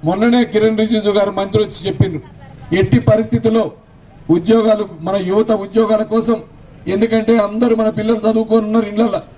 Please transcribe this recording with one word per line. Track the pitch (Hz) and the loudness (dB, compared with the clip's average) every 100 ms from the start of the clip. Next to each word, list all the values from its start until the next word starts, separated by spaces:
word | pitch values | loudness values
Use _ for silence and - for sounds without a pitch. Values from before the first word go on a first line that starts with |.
| 151 | -2
మొన్ననే | 190 233 247 240 | 0 2 2 2
కిరణ్ | 214 220 214 | 2 0 0
రిజిజు | 220 220 202 202 | 0 0 0 0
గారు | 196 190 | 0 -2
మంత్రి | 196 214 | -2 -2
వచ్చి | 208 - 190 | -2 -4 -8
చెప్పిండ్రు, | - 190 156 - - - - - 175 | -2 -2 -2 -12 -20 -20 -20 -4 0
ఎట్టి | 190 240 - | 2 2 2
పరిస్థితుల్లో | 214 220 233 226 226 214 - _ - - - - 170 | 2 2 -2 0 0 -2 -6 _ -20 -20 -20 0 0
ఉద్యోగాలు, | 170 226 214 214 208 165 170 | 4 2 4 0 -2 -8 -4
మన | 196 185 | -4 0
యువత | 202 226 214 | 0 0 -2
ఉద్యోగాల | 196 220 220 214 214 | 0 0 2 0 0
కోసం, | 220 226 226 - - - - - | -2 -2 -4 -4 -20 -20 -14 -6
ఎందుకంటే | 190 226 226 220 233 208 | -2 0 0 2 2 2
అందరూ | 214 240 220 | 0 0 2
మన | 220 214 | 0 -2
పిల్లలు | 220 226 214 | -2 0 0
చదువుకొని | 220 220 220 214 | 0 2 0 2
ఉన్నారు | 220 208 | -2 -2
ఇళ్ళల్లో | 208 226 202 - | -2 -2 -2 -8